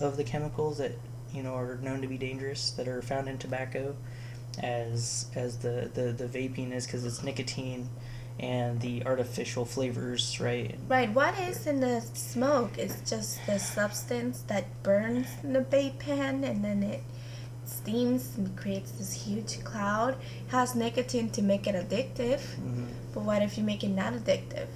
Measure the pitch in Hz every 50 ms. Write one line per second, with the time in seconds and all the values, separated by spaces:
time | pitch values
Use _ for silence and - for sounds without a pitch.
0 | 147 143 135 147 139 - - 156 151 151 - - 151 151 147 143 135 120 - -
1 | - - - - - - - 135 131 131 127 127 123 123 127 123 135 135 135 135
2 | 135 127 131 127 131 131 131 131 135 139 143 - - - - - 123 127 127 123
3 | 120 - 135 135 135 135 135 123 131 131 127 131 131 123 - 131 135 143 143 -
4 | - - - - - - - - - - - - - 123 120 120 117 113 117 120
5 | 117 - - - - - - 135 123 123 120 117 123 120 120 123 120 120 - 127
6 | 127 120 117 120 127 120 123 127 131 131 123 131 127 123 127 123 123 - - 123
7 | 120 120 117 - - 139 117 - 127 - - 135 131 127 127 123 123 123 - -
8 | - - - - - - - - 131 123 123 123 120 120 120 117 120 123 123 120
9 | 120 131 131 127 117 110 - - 123 - - 127 117 113 - 135 131 127 117 120
10 | 123 123 123 120 - - - - - 120 120 123 - - - - - - 262 262
11 | 240 208 208 269 285 339 392 392 359 359 359 - - 311 285 269 254 247 240 233
12 | 226 - - - - - - 233 247 285 302 254 240 202 - - - 190 190 -
13 | - - 233 220 208 - - - - - 202 190 - - - 208 208 208 - -
14 | - - 247 240 233 247 240 - - - 208 196 185 - - - - 196 196 202
15 | 220 226 240 247 254 - - - - 277 262 262 254 262 285 277 277 269 - -
16 | - 294 285 277 277 269 269 269 269 254 220 202 202 208 202 202 196 208 - -
17 | - - - - - - - - - - - - - - - - - 208 220 240
18 | 247 240 254 254 - - - - 190 185 - - - 202 196 196 - - - -
19 | 196 - - - - 208 202 226 214 - - - - - - 214 202 202 208 220
20 | 233 262 262 - - - - - - - 254 254 247 240 - 233 226 233 233 254
21 | 247 - 247 240 226 214 - 220 202 196 196 202 - 214 202 180 175 - 190 226
22 | 269 - - - 240 240 269 311 - - - - - - 240 247 247 240 240 -
23 | - - - 220 208 214 208 202 208 202 - 226 214 214 208 202 214 202 190 190
24 | 190 226 247 233 - 196 185 - - - - - - - -